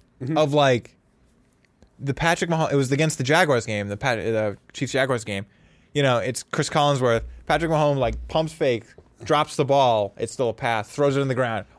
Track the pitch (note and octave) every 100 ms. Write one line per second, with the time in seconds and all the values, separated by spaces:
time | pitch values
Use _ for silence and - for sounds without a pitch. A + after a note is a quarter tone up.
0 | _ - B2+ D#3+ D3+ D3 C#3 B2 - _
1 | _ _ _ _ _ _ _ _ _ -
2 | C#3 C3 E3 F3 E3+ E3 D#3+ C#3+ C3 C#3
3 | D#3 D#3 B2+ D#3 F3 B2+ A2 G#2+ G2+ G2+
4 | C#3 A2+ F#2 A2 G#2+ G2 _ - B2+ C3+
5 | C3 B2 A2 G2 G2 _ _ _ _ C#3+
6 | C#3 A#2+ G#2 A#2+ - - D3 D#3 D3 C#3
7 | B2+ A#2 - - - D#3 D#3+ D#3 D3+ C#3
8 | A#2+ A2+ - D#3+ D#3+ - D3 A#2 - -
9 | - _ - D3+ D3+ - C3+ C#3 C3 A2+
10 | G2+ - A2+ - B2 A2 B2+ A2+ G#2 -
11 | C#3+ C#3 C#3 B2 B2 A2 -